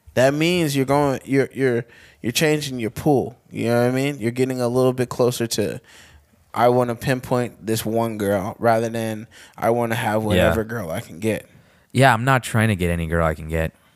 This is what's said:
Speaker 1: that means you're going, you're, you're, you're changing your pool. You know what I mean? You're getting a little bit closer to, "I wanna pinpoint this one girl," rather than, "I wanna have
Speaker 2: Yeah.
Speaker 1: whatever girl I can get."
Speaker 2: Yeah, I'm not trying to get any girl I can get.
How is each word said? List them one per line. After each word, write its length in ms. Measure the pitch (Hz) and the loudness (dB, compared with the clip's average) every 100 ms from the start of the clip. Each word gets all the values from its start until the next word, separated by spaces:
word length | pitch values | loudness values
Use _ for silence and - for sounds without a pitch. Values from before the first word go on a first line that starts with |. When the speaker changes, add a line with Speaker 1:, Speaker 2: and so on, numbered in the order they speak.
| - | -8
Speaker 1:
that 180 | - 135 | 2 2
means 440 | 147 165 180 156 143 | 4 0 2 0 0
you're 100 | 135 | 2
going, 340 | 143 143 127 - | 2 2 -2 -2
you're, 240 | 135 127 | 0 0
you're, 320 | 117 131 117 - - - _ | 0 0 0 -4 -16 -20 _
you're 100 | 110 | -4
changing 480 | - 160 151 147 127 | 0 0 0 -2 -6
your 120 | 107 | -6
pool. 440 | - 156 135 78 - _ | -2 2 2 0 -8 _
You 200 | 110 113 | -6 0
know 120 | 120 | 2
what 60 | 123 | 2
I 60 | 131 | 0
mean? 240 | 139 143 | -2 -2
You're 100 | 113 | -6
getting 320 | 123 131 127 | -2 -2 0
a 60 | 120 | 0
little 260 | 127 127 | 2 2
bit 160 | 127 120 | 2 -4
closer 380 | - 123 123 117 | 0 0 0 -4
to, 340 | - 98 - _ - - - _ _ _ | -2 -4 -4 _ -20 -20 -20 _ _ _
"I 160 | - 123 | 0 4
wanna 240 | 123 120 | 4 2
pinpoint 720 | 113 - 127 - 127 120 - 104 | -2 -2 -4 0 -2 -2 -6 -4
this 180 | 110 | -4
one 360 | 110 113 117 107 | -2 -2 -2 -2
girl," 360 | 101 101 98 - | 0 0 -2 -2
rather 300 | 113 113 117 | 2 2 0
than, 360 | 117 113 107 113 - - - | -4 -6 -6 -12 -20 -20 -4
"I 140 | 117 | 0
wanna 240 | 120 117 113 | 0 0 -2
have 260 | 110 107 | -2 -2
Speaker 2:
Yeah. 60 | 107 | 0
Speaker 1:
whatever 360 | 92 85 82 | 2 2 2
girl 280 | 110 117 85 | -4 -6 -6
I 80 | 90 | -8
can 200 | - 78 | -10 -6
get." 280 | 110 104 - - _ _ _ | -4 -4 -6 -20 _ _ _
Speaker 2:
Yeah, 200 | 120 131 | 2 4
I'm 120 | 113 127 | 4 2
not 180 | 131 | 0
trying 240 | - 117 110 | 0 0 2
to 80 | 92 | 2
get 160 | 87 | 0
any 160 | 85 80 | -2 -2
girl 180 | 85 80 | 0 0
I 80 | |
can 140 | 78 80 | -2 -4
get. 260 | 80 80 _ _ | -4 -4 _ _